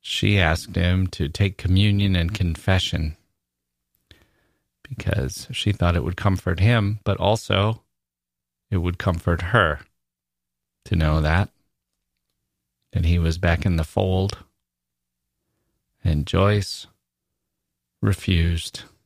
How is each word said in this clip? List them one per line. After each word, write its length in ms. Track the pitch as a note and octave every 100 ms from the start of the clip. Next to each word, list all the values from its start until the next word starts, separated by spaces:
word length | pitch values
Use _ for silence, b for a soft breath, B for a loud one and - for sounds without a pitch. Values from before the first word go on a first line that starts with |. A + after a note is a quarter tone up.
She 380 | - - G2+ G2+
asked 380 | E2+ D#2+ - -
him 320 | F2 F#2 F#2
to 200 | - D2
take 280 | - G2+ F#2+
communion 580 | - F#2 G#2 G2+ G2+
and 180 | F#2 E2+
confession 840 | G#2 F2+ D#2+ - F#2+ - D2+ D#2 D#2 _ _ _ _ _ _ _ _ _ b b b b b b _
because 680 | - C3 - - C2 - -
she 220 | A#2+ -
thought 240 | G2 F2 F2
it 80 |
would 120 | - F#2
comfort 440 | G#2 F#2 - E2+
him, 400 | F#2+ A#2+ G2+ G#2+
but 140 | - F#2+
also 680 | F2+ A2 - G2 G2+ A2+ _ _ _ _ _ _ _ _ _
it 60 | F#2+
would 220 | E2+ F2
comfort 420 | - E2 - E2
her 400 | F2 A2+ F2 D2 - _ _ _ _ _ _ _ _ _
to 100 | -
know 280 | E2+ D#2 D#2
that, 260 | D2+ E2 G2+ _ _ _ _ _ _ _ _ _ _ _ _ _ _
that 140 | - E2
he 120 | F2
was 200 | E2 E2
back 260 | E2+ E2+
in 120 | G2 E2+
the 80 |
fold. 600 | D#2+ - F#2+ F#2 F#2+ - - _ _ _ _ _ _ _ _ _ _ _ _ _ _ _
And 220 | - D2+ C#2+
Joyce 600 | F2 G2 G#2 G2 - - _ _ _ _ _ _ _ _ _ _ _
refused. 800 | G#2 G2 - F2+ E2+ E2 - - - _